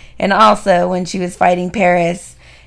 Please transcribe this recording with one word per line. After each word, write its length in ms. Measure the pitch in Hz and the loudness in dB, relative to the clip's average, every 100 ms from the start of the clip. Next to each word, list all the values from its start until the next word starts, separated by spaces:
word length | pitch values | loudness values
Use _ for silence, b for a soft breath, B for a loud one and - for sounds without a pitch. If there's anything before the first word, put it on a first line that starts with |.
| B B | B B
And 120 | - | -2
also, 560 | 202 220 208 202 175 180 | 2 4 2 2 0 0
when 180 | 185 175 | -4 -4
she 140 | 190 | -6
was 160 | 180 - | -6 0
fighting 360 | 180 180 180 | 0 0 -2
Paris, 640 | 220 180 175 170 180 - - b b | 0 2 2 0 -4 -12 -20 b b